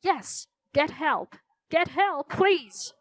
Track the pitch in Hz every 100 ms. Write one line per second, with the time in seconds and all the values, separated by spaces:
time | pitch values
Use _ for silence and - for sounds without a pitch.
0 | 359 311 - - - _ _ - 294 -
1 | 311 220 - - _ _ _ 320 349 294
2 | 403 311 285 - 370 359 226 - - _